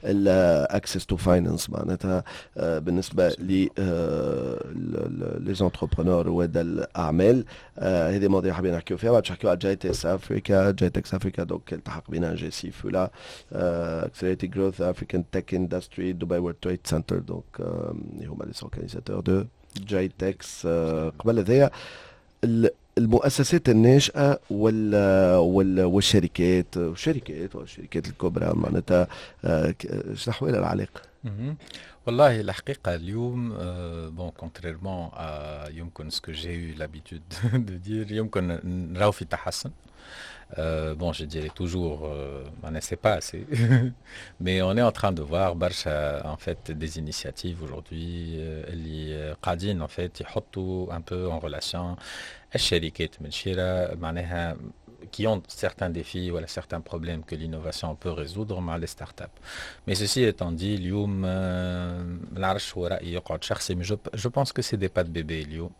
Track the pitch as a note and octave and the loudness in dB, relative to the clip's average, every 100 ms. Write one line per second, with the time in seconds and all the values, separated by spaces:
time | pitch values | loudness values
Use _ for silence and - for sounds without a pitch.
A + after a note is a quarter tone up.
0 | G2+ G2+ G2 F#2 F2+ D#2+ C#2+ G2+ - F#2 | 2 4 6 8 8 6 4 0 -2 -6
1 | - F2+ F2+ F2+ F2 E2 - - D#2+ F2+ | -2 0 6 6 4 0 -4 -4 -2 -2
2 | F#2+ F#2 - - - - E2 D#2+ D#2+ F2 | 0 0 -2 -14 -14 -4 0 0 0 0
3 | F#2 F#2+ F2 - F2 F#2+ F#2+ - F#2+ E2+ | 0 4 4 4 2 4 4 2 0 2
4 | E2 D#2+ C#2+ C#2 C2 A#1+ - G1+ G1+ G1+ | 0 0 0 0 -2 -4 -6 -6 -4 -4
5 | G1+ G1+ G1+ G1+ F2 F#2+ F#2 - D#2 - | -4 -4 -4 -4 -4 2 0 0 -2 2
6 | E2+ F2 E2+ F2 E2+ E2+ E2+ E2+ - - | 4 4 2 2 2 0 0 -2 -4 -2
7 | D#2+ D#2+ G2 B2+ - - - - F#2 F#2 | 2 6 8 6 2 -12 -18 -4 2 2
8 | E2 G2 G2 F#2+ F#2 E2 F#2 E2+ - F2 | 2 4 4 4 2 0 0 -2 -2 -2
9 | A2+ A#2 - F#2 G#2+ F2+ G2 F#2+ F#2 - | 4 4 4 0 2 2 2 0 -2 -2
10 | E2 F#2 - G#2 - G2 G2 F#2+ F2+ F2+ | 0 -2 -2 -4 4 6 6 4 2 2
11 | - F#2 G2 - F2 F2 - D#2+ - E2 | -2 -2 -2 -4 -4 -4 -6 -10 -8 -12
12 | - E2 E2+ E2 D#2+ - F2 - - F#2 | -6 -2 -2 -2 -6 -8 -10 -8 -4 0
13 | F#2 - - - - - F2 E2+ E2+ E2 | -2 -4 -18 -18 -10 -2 0 0 -2 -2
14 | E2 - F2+ F#2 F2+ G2 F#2+ F#2 F2+ F2 | -4 -2 -2 0 -2 0 0 2 -2 -2
15 | - F2+ E2+ F#2+ F2 F#2 F2+ F2+ - - | -2 -2 0 -4 -2 -2 0 -2 -6 -4
16 | F2+ F2 F2 F2 F2 E2+ F#2 F2+ - D#2+ | -4 -2 -2 0 -2 -4 -4 -4 -2 -4
17 | - F2+ F2 F2 - - G1+ G1+ G1+ G1+ | 0 -4 -4 -10 -10 -8 -6 -4 -6 -8
18 | - - D#2 - - - - - F2 E2+ | -10 -12 -10 -10 -10 -12 -12 -10 -8 -10
19 | - G2 F#2 F#2+ A2+ _ - - G2 G2 | -6 -4 2 0 0 _ -16 -14 -2 0
20 | F#2 - F#2 F#2+ - - E2+ E2 D#2+ D#2+ | 0 -2 -4 -4 -10 -6 0 2 2 0
21 | D#2+ D2+ A2 A#2 F#2+ B2+ C#3 - - - | -2 -2 2 2 6 6 6 2 -16 -18
22 | - - _ _ A#2 A2+ A2+ - _ - | -20 -20 _ _ 2 6 4 2 _ 2
23 | A2+ A#2 C#3+ - C3+ E3+ C3 A2 A#2 C#3 | 6 6 6 2 4 4 6 10 10 10
24 | C#3 - C#3+ C#3+ _ G2+ A2 A2 G#2+ G#2 | 8 4 4 2 _ 2 4 4 4 6
25 | G2 F#2+ F#2 F2+ F2 F#2+ F#2+ F#2 F2+ F#2+ | 8 8 8 8 8 6 6 6 6 4
26 | - G#2 E2+ - F2 F2+ E2+ - E2+ E2+ | 6 6 4 2 4 6 4 -2 -2 -2
27 | D#3 D3+ - D2+ F#2+ - - - - E2 | -2 -2 -4 -8 -8 -10 -14 -16 -6 -6
28 | D#2 - F2+ E2+ E2 D#2+ D#2+ F2+ - F2+ | -6 -2 -2 0 0 2 2 0 4 4
29 | F2+ - - - E2 D#2+ D#2+ - - - | 4 -2 -16 -6 0 2 2 -2 -6 -6
30 | - G2+ - A2+ D3+ A2 F2 F#2+ G2 - | -6 -6 -6 -2 0 0 0 -2 -4 -10
31 | - _ A#2 G2+ B2+ D3+ - - - - | -20 _ -10 -6 -6 -8 -12 -20 -20 -8
32 | - A#2+ D3 A2+ G2 F#2+ - C#3 - F2 | -4 6 6 6 0 -4 -6 -6 -2 -4
33 | F2 G#2+ A#2+ B2 A#2+ G#2 F2+ F2+ F2 E2+ | -4 -4 -4 -4 -4 -4 -6 -6 -8 -8
34 | D#2+ E2 F2 - E2+ - F2 D#2+ F#2+ F#2 | -10 -8 -10 -10 -14 -10 -10 -8 -6 -6
35 | E2 - D#2+ D2+ D2 D2 D2+ D#2+ E2+ - | -8 -10 -10 -8 -10 -10 -12 -12 -14 -12
36 | D#2 D#2 - D#2 E2 E2+ E2+ D#2 D#2 D#2 | -8 -8 -8 -10 -8 -8 -8 -8 -10 -10
37 | - E2 E2 F2 A2+ B2+ A2 F2+ F#2+ A2 | -16 -16 -14 -4 0 0 -2 -8 -6 -6
38 | G#2 G#2 A2 G2+ F2+ E2+ F2+ F2+ E2+ F2+ | -4 -4 -2 -2 -2 -2 -4 -6 -6 2
39 | G#2 G2 E2+ F2 - - - - - - | 2 2 -6 -6 -4 -6 -10 -12 -20 -20
40 | - - - - - E2 D#2+ D#2+ D#2 D#2 | -20 -18 -18 -18 -14 -6 -2 -2 -4 -2
41 | F2 D#2 D2+ D#2+ D2+ - F2+ F2+ E2+ D2+ | -4 -4 -6 -6 -8 -6 -4 -2 -2 -4
42 | D2+ D2 C#2 C#2 C#2 - D#2 D#2+ - F2 | -6 -8 -8 -10 -12 -12 -8 -8 -6 2
43 | A2 F#2 - E2 G#2 C3 A#2 B2+ B2+ B2 | 2 2 -2 -12 -4 2 6 6 4 -4
44 | - - - - F2+ F#2 F#2 G#2+ A#2+ - | -18 -18 -18 -6 0 2 2 4 4 4
45 | G2+ E2+ D2 E2+ F#2+ E2+ F2+ F2 - D2+ | 0 0 -2 2 2 2 -2 -2 -4 -2
46 | D2 C#2+ D2+ D2+ - E2 - D#2 D#2 D#2+ | -2 -2 -6 -8 -6 -8 -8 -8 -6 -6
47 | D2+ - D2 - F2+ E2+ D#2 D#2+ D#2 E2 | -8 -8 -10 -8 -8 -8 -10 -12 -10 -10
48 | E2+ E2+ E2 D#2+ D#2+ D#2 D#2 E2+ D#2+ D#2 | -8 -8 -8 -8 -8 -8 -10 -8 -8 -8
49 | D#2 D2+ D2+ D2+ - E2+ G2+ F#2 D2+ - | -6 -6 -8 -4 -2 -2 -2 -2 -4 -6
50 | F2 - - - - G2 F#2 F#2 F2+ E2+ | -8 -8 -8 -8 -6 -8 -4 -4 -6 -8
51 | D#2+ F2+ F2+ E2 D#2 C#2+ - F2+ F2 F2+ | -6 -6 -4 -4 -6 -8 -6 -6 -6 -8
52 | - - - - _ - - F2 D#2+ - | -10 -14 -14 -18 _ -2 2 0 0 -4
53 | E2 - D2 - G2 F#2 F#2 F#2 F2+ E2+ | -6 -6 -10 -6 -4 -2 0 0 -2 -4
54 | E2 E2+ E2+ F2 E2+ D#2 A1 - - - | -6 -6 -4 -4 -4 -6 -12 -18 -20 -20
55 | - - G#2+ G#2 - - F#2+ - F2+ E2 | -18 -2 0 0 -4 -6 -6 -2 -4 -4
56 | D#2 F#2 F2+ E2+ D#2+ - - E2+ - E2 | -6 -6 -4 -4 -6 -10 -8 -10 -8 -8
57 | E2 E2 D#2+ D#2 E2 D#2+ D#2 - E2 D#2+ | -6 -8 -8 -8 -8 -8 -8 -6 -8 -6
58 | F#2 D#2+ D2 F#2 G#2+ F#2 F2 E2 E2 - | -6 -6 -8 -8 -6 -4 -4 -4 -6 -10
59 | D2 - - - - - - - - F#2+ | -16 -14 -18 -16 -16 -14 -14 -12 -4 -2
60 | G2+ C3 A#2 G2 F2 E2 G2 G#2 F2+ G2+ | 0 4 4 2 -2 -2 -2 -2 -2 -2
61 | G#2 G2 F#2 F#2 F#2 F2+ F2+ F2+ F2 F2 | 0 0 0 0 0 -2 -2 -4 -4 -6
62 | F2 F2 - - F#2+ F#2+ - - F2 F2 | -6 -8 -10 -2 0 0 -4 -4 -4 -4
63 | E2+ F2 - D#2+ - A2 - F2+ F2 G#2 | -4 -8 -6 -8 -4 -4 -2 -4 -2 -4
64 | - A2 A#2+ B2+ C3+ - - G#2+ F#2+ - | -4 -6 -2 0 -2 -2 -4 -2 0 0
65 | E2+ E2+ D#2 D#2+ D2 D#2 E2+ | -2 -4 -4 -6 -6 -8 -10